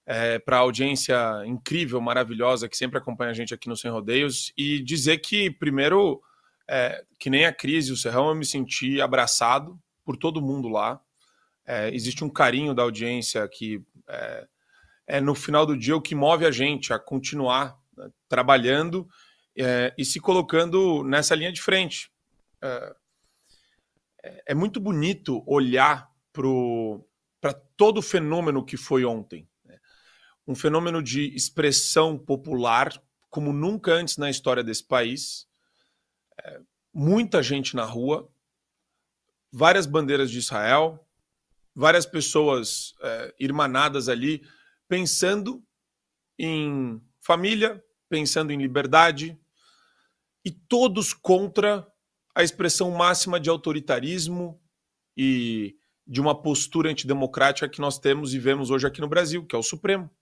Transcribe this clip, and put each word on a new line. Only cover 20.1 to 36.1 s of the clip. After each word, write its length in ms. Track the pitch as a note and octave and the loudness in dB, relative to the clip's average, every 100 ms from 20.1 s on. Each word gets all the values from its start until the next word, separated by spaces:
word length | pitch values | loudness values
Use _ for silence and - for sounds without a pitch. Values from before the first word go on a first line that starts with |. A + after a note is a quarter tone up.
| - | -2
colocando 840 | - F#3 E3+ E3 E3+ F3+ F#3+ D#3 C3+ | 2 2 4 2 2 2 2 2 2
nessa 280 | C#3 D3 | 0 2
linha 200 | D#3+ E3+ | 0 0
de 80 | E3+ | -4
frente. 500 | - F#3+ F3+ - - _ _ _ _ _ | 0 0 0 -6 -14 _ _ _ _ _
É, 320 | C3+ B2 - - _ _ _ _ _ _ _ _ _ _ _ _ | -8 -8 -10 -18 _ _ _ _ _ _ _ _ _ _ _ _
é, 220 | - - - | -20 -20 -4
é 60 | |
muito 280 | D3 G3+ G#3+ | -2 -2 -4
bonito 600 | G3 E3 D#3 G3 - A#2+ - | -4 -2 0 -2 -4 -6 0
olhar 640 | C#3+ C3 B2 C#3 C#3 - _ _ | 2 2 4 4 2 -6 _ _
pro, 720 | - C3+ C3 B2 A#2 A2+ G#2 - _ _ _ | -6 -2 0 0 -2 -4 -8 -14 _ _ _
pra 140 | C#3+ - _ _ | -6 -6 _ _
todo 220 | G#3 G#3+ | 4 4
o 20 | |
fenômeno 640 | - F#3 D3+ E3 E3 C#3 C3+ | 0 0 0 -2 0 -2 -4
que 100 | C3 | -12
foi 300 | - C3 B2 | -2 0 0
ontem. 420 | A2+ G2+ E2+ D#2+ _ _ - _ _ _ _ _ _ - | -4 -10 -18 -20 _ _ -20 _ _ _ _ _ _ -10
Um 80 | C3 | -2
fenômeno 460 | D#3 D#3+ E3+ E3 | 0 2 0 -4
de 320 | C3+ C3 D3 C3 | -4 -4 -6 -4
expressão 800 | - - D3 C3 - - D#3+ D3+ | -6 0 0 2 2 4 2 0
popular 760 | - C3+ C3+ C3 A#2+ A#2 C#3+ - _ _ _ | -4 -4 -2 -2 2 4 2 -4 _ _ _
como 240 | - D3 | -6 -2
nunca 400 | C#3+ D#3+ G#3+ - | -2 -2 -2 0
antes 240 | E3 F3 - | 0 0 -4
na 120 | C#3+ | -4
história 340 | C3+ - B2 | -2 0 0
desse 240 | A2+ A2 - | 0 -6 -2
país. 580 | C3 A#2 C3+ - - - _ _ _ _ _ _ | 0 0 -4 -10 -12 -16 _ _ _ _ _ _